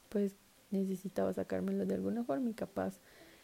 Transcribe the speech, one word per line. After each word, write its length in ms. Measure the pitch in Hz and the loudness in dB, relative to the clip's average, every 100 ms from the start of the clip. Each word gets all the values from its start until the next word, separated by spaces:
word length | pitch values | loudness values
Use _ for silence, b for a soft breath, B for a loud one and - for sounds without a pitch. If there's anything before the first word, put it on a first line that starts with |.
| - | -2
Pues 280 | 202 202 196 - - - | 2 2 -2 -20 -20 -4
necesitaba 640 | 196 190 185 190 - 190 | 0 0 -2 -2 0 2
sacármelo 500 | 190 190 190 190 196 | 2 0 0 0 0
de 100 | 190 | 0
alguna 280 | 190 190 220 | 0 0 0
forma 260 | 240 277 240 | 0 0 0
y 40 | |
capaz 400 | 214 185 - 190 - B B B B | -2 -4 -2 -2 -4 B B B B